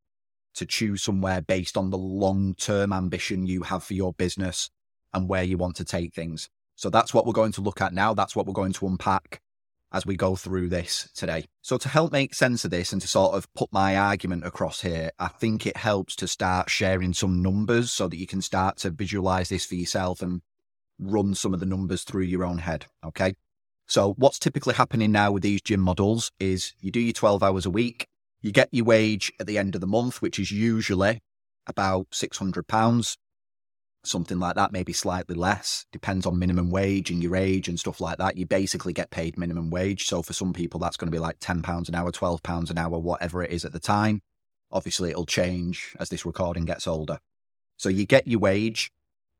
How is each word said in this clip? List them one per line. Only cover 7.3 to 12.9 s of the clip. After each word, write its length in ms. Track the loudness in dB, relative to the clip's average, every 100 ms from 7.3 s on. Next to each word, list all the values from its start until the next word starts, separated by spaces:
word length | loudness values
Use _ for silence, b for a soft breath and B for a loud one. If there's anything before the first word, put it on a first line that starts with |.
going 200 | 2 2
to 100 | 0
look 180 | -4 -2
at 140 | -2
now. 180 | 2 2
That's 240 | 2 0 -2
what 100 | -2
we're 60 |
going 220 | -2 -2
to 120 | -2 -2
unpack 540 | -2 0 0 -2 -16 _ _ _ _ _
as 120 | -6
we 120 | -4 0
go 200 | 0 0
through 320 | -2 -2 -2
this 400 | -2 -4 -6 -8
today. 320 | -8 -4 -4 -6 _
So 160 | -4 -2
to 100 | 2
help 240 | 2 4
make 220 | 2 0
sense 300 | 2 2 2
of 60 | -2
this 220 | -2 -2